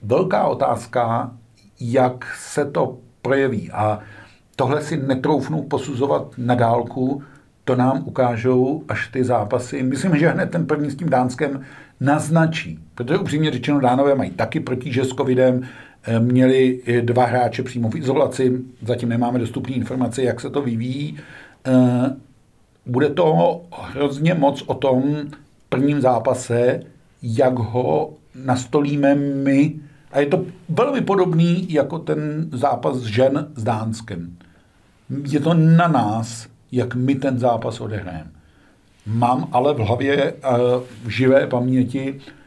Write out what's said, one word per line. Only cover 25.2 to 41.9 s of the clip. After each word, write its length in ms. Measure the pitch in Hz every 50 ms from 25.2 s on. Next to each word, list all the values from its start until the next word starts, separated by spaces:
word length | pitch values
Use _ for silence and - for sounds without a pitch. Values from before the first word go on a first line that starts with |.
| 147 - - - - _ _ _ _ -
prvním 320 | 127 127 139 147 147 147
zápase, 800 | 123 127 123 113 113 135 123 - - - 117 120 120 123 147 165 - - - _ _ _ _ _ -
jak 360 | 120 113 123 135 127 127 120
ho 520 | 110 101 110 123 127 135 156 151 156 151 - - _ _ - 127 131
nastolíme 680 | 135 123 127 - - - 151 143 143 147 147 143 139 143
my. 600 | 143 143 143 139 139 139 139 135 139 147 156 - - - - - - - - -
A 80 | 135
je 60 | 147
to 180 | 143 160 - - - - - - -
velmi 320 | 160 - 240 285 277 240
podobný 720 | - - 196 190 185 170 160 165 165 170 170 190 180 175 156
jako 260 | 147 135 - 170 160
ten 500 | - - 151 151 151 151 151 156 160 160 147
zápas 460 | 117 123 143 127 - - 156 135 127 117
žen 460 | 113 104 117 131 135 143 147 - - -
s 100 | 123 107
Dánskem. 720 | 123 113 110 110 110 107 - - - 98 85 85 85 85 - - - _ _ _ _ _ _ _ _ _ _ _ - 127 143 147 139
Je 100 | 139 147
to 140 | 143 160 170
na 340 | 165 160 160 165 170 175 165
nás, 600 | 151 123 110 104 110 113 117 - - - - - - _ _ - 127
jak 220 | 123 113 - -
my 200 | 123 127 135 143
ten 240 | 139 143 139 131 117
zápas 420 | 120 123 117 113 117 123 113 -
odehrajeme. 500 | 117 107 107 104 - 90 85 80 78 80 - - - _ _ _ _ _ _ _ _ _ _ _ -
Mám 420 | 104 107 117 123 120 127 131 - - -
ale 220 | 127 131 147 147
v 40 | 123
hlavě, 360 | 107 98 120 127 139 139 143 139 139 156 -
eh, 0 | - - 135 123 120 123 123 123 127 127 - - - 120
v 40 | 113
živé 380 | 110 110 131 131 135 139 139
paměti 720 | 127 127 123 123 127 127 127 120 -